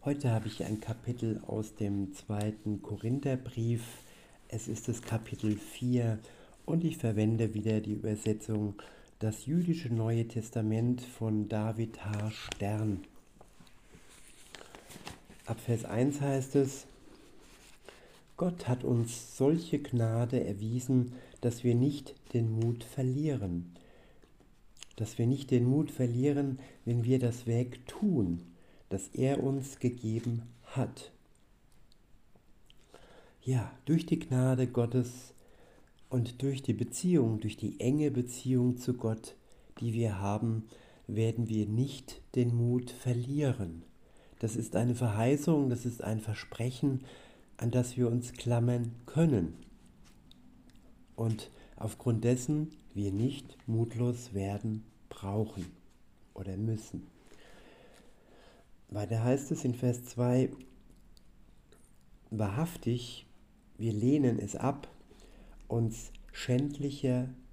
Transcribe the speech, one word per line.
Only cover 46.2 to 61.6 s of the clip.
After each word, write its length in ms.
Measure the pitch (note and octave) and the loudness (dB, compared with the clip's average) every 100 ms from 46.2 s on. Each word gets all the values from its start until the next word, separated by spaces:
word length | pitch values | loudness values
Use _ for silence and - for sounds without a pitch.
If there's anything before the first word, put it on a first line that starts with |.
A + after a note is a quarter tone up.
| A2 G#2 - - A#2+ B2+ C#3+ C3 - - - - - - | -2 -6 -6 -2 -2 2 0 0 -4 -18 -20 -20 -20 -4
an 140 | A#2+ | 2
das 240 | B2 B2 - | 2 2 2
wir 140 | A#2+ | 2
uns 240 | A#2+ A#2+ | 2 -2
klammern 580 | - A#2+ A#2+ A#2+ B2 A#2 A#2 - | -6 0 4 4 2 0 -6 -6
können. 480 | D3+ E3 A#2+ E2 - - - - - - - - - - - - - - - - - | 4 6 6 2 -4 -16 -20 -20 -20 -20 -20 -20 -20 -20 -20 -20 -20 -20 -20 -20 -4
Und 340 | A2+ A2 - - - - | -2 -2 -6 -18 -20 -10
aufgrund 480 | A2 - - A2+ A#2+ | -10 -4 0 2 4
dessen 460 | B2 - D3+ D#3 - - | 2 2 0 0 -6 -12
wir 200 | G2+ G2+ | -4 -2
nicht 440 | G2 B2 C#3 - - - | 0 0 -2 -12 -16 -2
mutlos 680 | A2+ A#2 A2+ B2 A#2+ - | 0 0 0 -2 -2 -6
werden 500 | G2+ G2 G2+ A2 G#2+ G#2+ - - | -4 -2 -2 -2 -4 -6 -20 -20
brauchen 580 | - G2 G2+ G#2+ - E2+ - - - - - - | -10 -4 -2 -2 -4 -12 -12 -20 -20 -20 -20 -20
oder 240 | - G2 F#2+ | -12 -8 -4
müssen. 500 | A2 A2 - E2+ - - - - - - - - - - - - - - - - - - - | -2 -4 -6 -12 -12 -20 -20 -20 -20 -20 -20 -20 -20 -20 -20 -20 -20 -20 -20 -20 -20 -20 -10
Weiter 340 | G#2 G2 A2 | -6 -2 0
heißt 280 | A#2+ C3+ C#3+ | 2 2 0
es 120 | D#3 | -2
in 100 | C3 | -2
Vers 300 | A#2+ B2 A#2+ | 0 0 0
zwei: 460 | - - B2 B2+ C3+ - - - - - - - - - - - | -6 0 2 4 2 -2 -16 -20 -20 -20 -20 -20 -20 -20 -20 -20